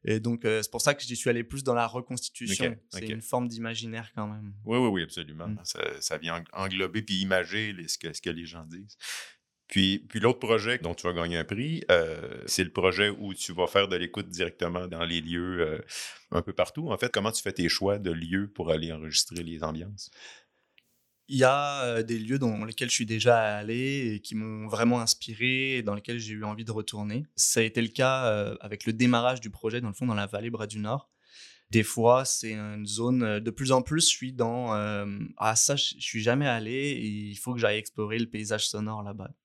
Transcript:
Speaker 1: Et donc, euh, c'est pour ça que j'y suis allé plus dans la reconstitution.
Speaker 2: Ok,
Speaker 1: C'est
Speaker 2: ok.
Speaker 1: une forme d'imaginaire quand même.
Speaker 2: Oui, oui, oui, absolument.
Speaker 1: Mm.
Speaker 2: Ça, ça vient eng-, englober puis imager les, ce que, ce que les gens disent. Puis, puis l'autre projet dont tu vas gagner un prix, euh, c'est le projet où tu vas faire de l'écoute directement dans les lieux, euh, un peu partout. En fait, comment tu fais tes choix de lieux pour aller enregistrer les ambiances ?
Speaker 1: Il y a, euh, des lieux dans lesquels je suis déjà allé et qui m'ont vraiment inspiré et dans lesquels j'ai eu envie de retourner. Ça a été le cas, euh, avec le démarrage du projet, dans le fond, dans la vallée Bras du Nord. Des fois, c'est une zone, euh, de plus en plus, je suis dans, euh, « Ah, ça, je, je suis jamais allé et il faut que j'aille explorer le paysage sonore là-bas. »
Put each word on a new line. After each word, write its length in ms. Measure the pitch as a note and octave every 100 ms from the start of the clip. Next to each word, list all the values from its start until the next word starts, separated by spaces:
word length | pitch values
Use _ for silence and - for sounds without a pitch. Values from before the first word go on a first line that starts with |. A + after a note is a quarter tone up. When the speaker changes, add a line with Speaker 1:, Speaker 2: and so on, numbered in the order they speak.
| -
Speaker 1:
Et 160 | A2
donc, 240 | A#2 A#2 A#2
euh, 160 | A2
c'est 80 | G#2
pour 100 | A#2
ça 120 | -
que 100 | C#3+
j'y 140 | - A#2+
suis 120 | -
allé 140 | A#2
plus 180 | A#2 C#3 C3+
dans 80 |
la 120 | A#2 A#2
reconstitution. 840 | A#2+ B2 B2 - - A#2 - -
Speaker 2:
Ok, 60 | G#2 _
Speaker 1:
C'est 140 | A2+
Speaker 2:
ok. 60 | A2
Speaker 1:
une 120 | A2
forme 280 | A2 B2 B2
d'imaginaire 600 | A2+ A2+ A2+ A2+ A2+ A2+ -
quand 120 | G#2
même. 260 | G#2+ G#2 G2+
Speaker 2:
Oui, 140 | G#2+ A#2
oui, 100 | B2
oui, 160 | F#2+
absolument. 460 | D#2+ - D2+ D2+ F2
Speaker 1:
Mm. 100 | G#2+
Speaker 2:
Ça, 180 | E2+ - - -
ça 180 | - D#2
vient 200 | E2 E2+
eng-, 80 | E2+
englober 480 | - F#2+ F#2 F#2+ G2+
puis 140 | A2 F#2+
imager 540 | F#2+ F#2 E2+ G#2 G#2+
les, 160 | F#2+ E2
ce 80 | -
que, 160 | E2
ce 80 | D2+
que 80 | F2+
les 160 | E2 E2
gens 180 | E2+
disent. 340 | D#2+ E2+ G#2 - - - - - _ _ _
Puis, 320 | G2 F#2+ G2 -
puis 100 | A2+
l'autre 200 | A#2 -
projet 400 | A2 A2+ G#2+ B2
dont 160 | - E2+
tu 100 | F2+
vas 80 |
gagner 240 | F2 E2+ E2+
un 60 |
prix, 400 | D#2+ G2+ C#3+ D#3+ -
euh, 500 | F2 E2 D#2 - - -
c'est 160 | -
le 80 | F2
projet 380 | - F#2 F2+ G#2
où 240 | G2+ G2+ F#2
tu 180 | -
vas 140 | F2 F2
faire 200 | G2 G2
de 80 | F2+
l'écoute 300 | F2 - F2+
directement 580 | F2 E2+ - E2+ F2 F2+
dans 160 | F2
les 180 | E2+ E2+
lieux, 380 | D#2+ E2+ F2+ F2+
euh, 200 | D#2+ D#2 - - - - _
un 100 | -
peu 120 | -
partout. 360 | - F2+ - D#3+
En 60 | G2+
fait, 140 | B2
comment 200 | G#2+ G#2+
tu 120 | A2
fais 80 | G2+
tes 140 | F#2+ E2+
choix 300 | - G2 G2+
de 100 | F#2+
lieux 380 | E2 E2 F#2 G2+
pour 200 | - E2+
aller 200 | D#2+ E2
enregistrer 500 | D#2+ D#2 D#2 - E2+
les 200 | E2 E2
ambiances ? 460 | D#2+ D#2 F2+ G2+ - - - - _ _ _ - _ _ _ _ _
Speaker 1:
Il 60 | C3
y 60 |
a, 400 | B2+ C#3 C#3+ C#3
euh, 180 | B2 A#2
des 160 | A2+ A2+
lieux 220 | A2 C3+
dans 260 | B2+ G#2+ A2
lesquels 240 | A2+ B2
je 60 | -
suis 100 | A2+
déjà 520 | A2+ B2 A#2 A2 G#2
allé 580 | G#2 A#2 C3 C#3 B2 G#2+
et 40 |
qui 140 | -
m'ont 340 | A2 A2 A2 A2
vraiment 320 | G#2+ A#2 A#2+
inspiré 760 | A2+ - - A2 B2 C3 C3+ B2+
et 60 |
dans 100 | G#2+
lesquels 240 | G2+ G#2 A#2+
j'ai 160 | A2
eu 100 | G#2+
envie 220 | G#2+ G#2 A2+
de 60 |
retourner. 560 | A2 G#2+ G#2+ G#2 A2+ D3 -
Ça 240 | - -
a 40 |
été 160 | A2+ A#2
le 60 | A#2
cas, 360 | - C3 C3 B2
euh, 300 | G#2+ G#2 G#2+
avec 260 | G#2 G#2 -
le 60 |
démarrage 460 | A2 B2 A#2+ B2 B2+
du 120 | A2+
projet, 280 | - A2+ A#2+
dans 80 | A#2
le 40 |
fond, 140 | G2 B2+
dans 80 | G#2
la 100 | G2+
vallée 240 | G#2 A2+
Bras 160 | A2+ G#2
du 140 | G#2+
Nord. 320 | G#2+ C3+ - _ _ - - - _
Des 140 | A2+
fois, 420 | G#2+ - A#2 B2 C3
c'est 280 | - A2
une 340 | G#2+ G#2+ G#2 G#2
zone, 340 | G#2+ A#2 B2+
euh, 180 | A2+ G#2+
de 120 | A2+
plus 200 | A2 C3+
en 120 | C3
plus, 180 | B2 D#3 E3
je 60 | -
suis 180 | B2+
dans, 400 | B2+ A#2 A#2+ B2
euh, « 320 | G#2+ G#2 G#2 G2+ G2+ A2 -
Ah, 180 | A2 A2+
ça, 200 | - C#3+
je, 180 | - -
je 40 |
suis 200 | - A2+
jamais 240 | A2 B2+ C#3+
allé 240 | A#2 G#2+
et 340 | B2+ C#3+ C3+ A2
il 300 | G#2 G#2 G2+
faut 180 | -
que 60 | A#2+
j'aille 180 | A2+ G#2+
explorer 400 | G#2+ - G#2+ A2+
le 80 | A#2
paysage 420 | G#2+ G#2 G#2+ -
sonore 360 | G#2 G#2+ A2
là-bas. » 260 | G2+ G2+ F#2+ -